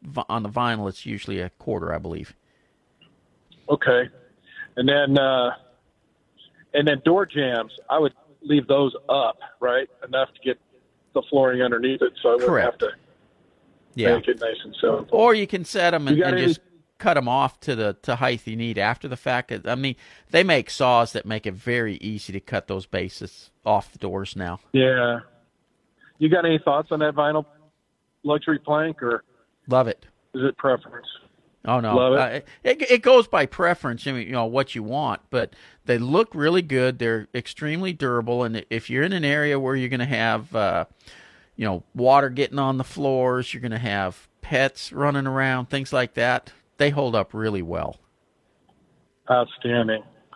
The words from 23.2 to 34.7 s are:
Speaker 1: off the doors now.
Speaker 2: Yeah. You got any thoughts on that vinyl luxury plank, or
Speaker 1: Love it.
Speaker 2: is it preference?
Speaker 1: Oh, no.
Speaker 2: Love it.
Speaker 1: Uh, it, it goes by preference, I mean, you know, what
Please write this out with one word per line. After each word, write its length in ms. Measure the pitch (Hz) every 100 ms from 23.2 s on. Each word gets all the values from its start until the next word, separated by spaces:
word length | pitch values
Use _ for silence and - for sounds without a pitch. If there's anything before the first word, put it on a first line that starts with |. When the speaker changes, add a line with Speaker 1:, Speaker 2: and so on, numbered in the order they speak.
| 107 - - _
Speaker 1:
off 280 | 107 104 -
the 60 | -
doors 380 | 98 98 98 98
now. 240 | 87 87 _
Speaker 2:
Yeah. 480 | 135 131 127 120 120 - _ _ _ _ _ _ _ _ -
You 100 | 156
got 140 | 180 170
any 120 | 156
thoughts 340 | 151 143 160
on 80 | 156
that 140 | 151
vinyl 300 | 147 147 156 147 _ _ _ _ _ _ _
luxury 360 | 147 151 165 147
plank, 420 | - 151 160 156
or 220 | 120 117 - _ _ _ -
Speaker 1:
Love 220 | 127 117
it. 180 | - - _ _
Speaker 2:
is 80 | 131
it 120 | 131 -
preference? 500 | 135 123 - - - - _ _ _ _
Speaker 1:
Oh, 140 | - 123
no. 160 | 110 127
Speaker 2:
Love 160 | 127
it. 300 | 131 127 135
Speaker 1:
Uh, 240 | - - 254
it, 220 | 294 262
it 120 | 247
goes 240 | 247 254 -
by 180 | 185 135
preference, 600 | - 170 175 131 117 143
I 60 |
mean, 140 | 127 104
you 60 |
know, 140 | 123 113
what 280 | 127 131